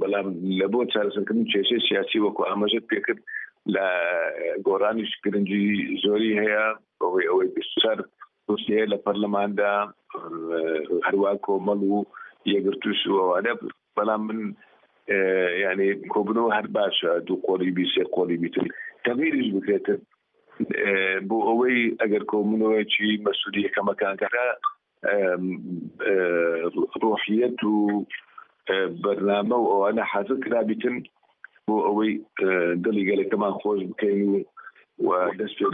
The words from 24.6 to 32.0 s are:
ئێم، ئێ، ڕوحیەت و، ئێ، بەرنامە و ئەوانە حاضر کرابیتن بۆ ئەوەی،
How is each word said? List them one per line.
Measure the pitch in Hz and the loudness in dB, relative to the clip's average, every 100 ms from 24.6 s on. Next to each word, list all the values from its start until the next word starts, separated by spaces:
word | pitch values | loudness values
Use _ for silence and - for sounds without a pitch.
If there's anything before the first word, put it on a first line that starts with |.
| - - _ _ - | -6 -6 _ _ 0
ئێم، | 101 95 90 92 90 - 87 - - 98 | 2 2 0 -2 -4 -6 -8 -10 -4 0
ئێ، | 95 87 85 85 82 85 87 92 - | 2 2 2 2 0 -2 -2 -2 0
ڕوحیەت | 110 104 104 110 123 123 107 | 0 0 0 2 0 0 0
و، | 107 104 104 101 - - - - _ - | 2 2 0 -4 -10 -16 -20 -20 _ -2
ئێ، | 95 90 85 | -2 -2 -2
بەرنامە | 98 98 98 101 104 123 | -2 0 0 0 2 2
و | 101 | 2
ئەوانە | 98 101 110 98 | 2 2 0 -2
حاضر | 101 101 135 | -2 -2 -4
کرابیتن | 110 117 107 110 123 123 - _ _ _ - _ - | 0 0 0 -2 -4 -6 -10 _ _ _ -20 _ -2
بۆ | 107 90 | 0 2
ئەوەی، | 104 | 2